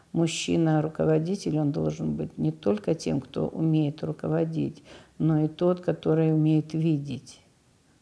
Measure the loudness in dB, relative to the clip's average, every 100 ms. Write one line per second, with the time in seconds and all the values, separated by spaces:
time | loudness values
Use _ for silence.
0 | _ 0 0 0 0 2 4 2 0 0
1 | 2 2 2 -4 -2 0 0 0 -2 -2
2 | -4 -4 -6 -2 -4 -2 -2 0 -2 -2
3 | -2 -4 -4 -4 -4 -2 0 2 0 -4
4 | -8 -6 -2 -2 -2 -2 -4 -6 -20 -20
5 | -18 -2 2 2 0 0 0 2 -2 -2
6 | 0 2 4 4 4 4 2 -2 0 0
7 | -2 -10 -12 -20 _ _ _ _ _ _